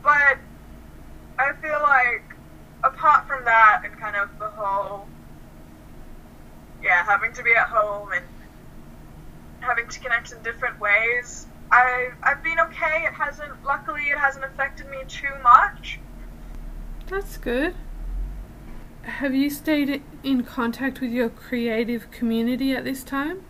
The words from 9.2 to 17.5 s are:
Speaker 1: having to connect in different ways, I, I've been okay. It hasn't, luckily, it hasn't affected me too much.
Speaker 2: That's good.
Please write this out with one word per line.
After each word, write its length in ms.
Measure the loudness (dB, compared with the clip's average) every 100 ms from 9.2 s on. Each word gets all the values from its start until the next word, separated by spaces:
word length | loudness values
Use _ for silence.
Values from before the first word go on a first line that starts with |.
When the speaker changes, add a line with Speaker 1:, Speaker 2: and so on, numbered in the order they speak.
| -16 -16 -18 -8
Speaker 1:
having 300 | -2 -2 -2
to 100 | -8
connect 320 | -2 -2 -4
in 100 | -10
different 340 | -8 -4 -6 -2
ways, 680 | 2 2 4 0 -4 -14 -16 -18 4
I, 380 | 6 6 2 -4 0
I've 220 | 0 0
been 160 | 0 2
okay. 460 | 0 0 -2 0 -2
It 60 |
hasn't, 520 | -2 -4 -4 -12 -10
luckily, 380 | -4 -4 -2 -4
it 140 | -2 2
hasn't 280 | 0 0
affected 440 | -10 -4 -4 -4 -12
me 100 | -12 -10
too 260 | -8 -8 2
much. 560 | 10 10 10 0 -12 -12 -12 -14 -14 -14 -12 -12 -10 -10 -10 -10 -4
Speaker 2:
That's 300 | -4 -4 -6
good. 360 | -2